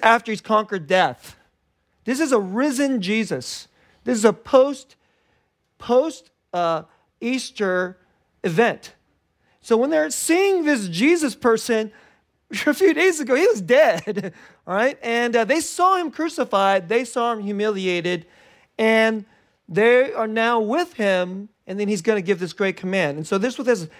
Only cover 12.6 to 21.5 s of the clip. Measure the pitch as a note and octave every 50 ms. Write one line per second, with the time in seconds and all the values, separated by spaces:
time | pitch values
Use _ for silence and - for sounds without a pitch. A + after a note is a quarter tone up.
12.6 | - D4 D4 - F#4+ G4 D#4 D4 F4+ F#4+ E4+ D4+ C#4+ A3 B3+ C4+ F4+ A#4+ A4 A3
13.6 | F#3 D#3 A#3+ C4+ D#4 B3+ F#3 D#3+ - - G#3 G3+ G3+ F#3 - - - - _ _
14.6 | _ - F3+ G3+ A#3 C4 - - - A#3+ A#3 A#3 A#3+ A#3 A3+ A#3+ A3+ F#3+ C#4 E4
15.6 | - - - - F4 F#4 F#4+ F#4 F4 D4+ - - D#4 E4+ D#4+ - B3+ - - G3
16.6 | G3 G3 G3 F#3+ F3 E3 A3 A#3+ C4 A#3+ - B3+ A#3 A#3+ A#3 G#3+ G3+ G3+ G#3 G3+
17.6 | G#3 G#3+ G#3 F#3+ F#3 F#3 F3+ F3 E3 F3 F3+ E3+ - - _ _ _ _ _ _
18.6 | _ _ _ - A3 A3 A3+ A3 A3 A3+ A3 G#3+ G3+ - _ _ _ _ _ _
19.6 | _ - E3 F#3 G#3+ A#3 A#3+ B3 C4 C4 - - A3+ A3 G#3+ A3+ A3+ A#3 A#3+ A#3
20.6 | A3 G#3 A#3+ E4 F4+ E4+ - - G#3+ G3+ F#3+ F3+ F3+ F3+ F#3 F#3+ G3+ G#3+